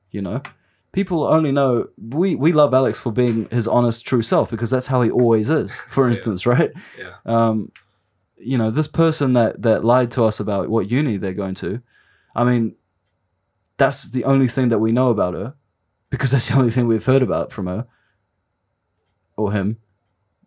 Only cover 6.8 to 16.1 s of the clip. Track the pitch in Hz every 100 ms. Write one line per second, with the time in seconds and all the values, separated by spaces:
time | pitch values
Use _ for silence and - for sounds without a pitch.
6.8 | - - 90 - - 113 117 110 - -
7.8 | _ _ _ _ _ _ 113 131 113 120
8.8 | 147 - 165 151 135 123 110 - 117 107
9.8 | 110 123 120 127 110 - 104 98 80 113
10.8 | 101 123 151 101 95 95 95 92 85 113
11.8 | - _ _ _ _ - 123 123 113 -
12.8 | _ _ _ _ _ _ _ _ _ -
13.8 | 135 139 120 123 131 135 127 135 123 110
14.8 | 110 117 131 104 92 82 113 - _ _
15.8 | _ _ _